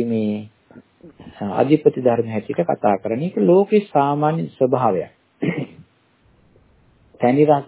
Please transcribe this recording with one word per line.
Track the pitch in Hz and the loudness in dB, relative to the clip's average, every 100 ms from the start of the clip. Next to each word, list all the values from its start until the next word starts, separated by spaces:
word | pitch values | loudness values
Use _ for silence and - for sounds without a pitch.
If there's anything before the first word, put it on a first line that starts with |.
මේ | 117 113 107 107 107 _ _ - - _ 165 - - - 104 | 0 -2 -2 -6 -10 _ _ -20 -20 _ -20 -20 -20 -12 -6
අධිපති | 117 127 151 151 135 | -2 2 2 2 2
ධර්ම | 123 117 113 | 0 0 -2
හැටියට | 110 - - | -6 -6 -4
කතා | 170 143 107 98 | -2 -2 0 0
කරන | 101 117 | -2 -4
එක | 170 220 | -4 0
ලෝකේ | 196 180 196 214 | 2 4 4 0
සාමාන්‍ය | 208 147 139 147 151 165 160 | 0 0 0 0 0 -2 -6
ස්වභාවයක්. | - 127 127 123 92 - _ _ _ 151 156 135 - - _ _ _ _ _ _ _ _ _ _ _ _ - | -2 0 2 0 0 -4 _ _ _ -6 -6 -10 -16 -20 _ _ _ _ _ _ _ _ _ _ _ _ -4
පැණි | 120 135 | 0 2
රස | 151 143 | 4 2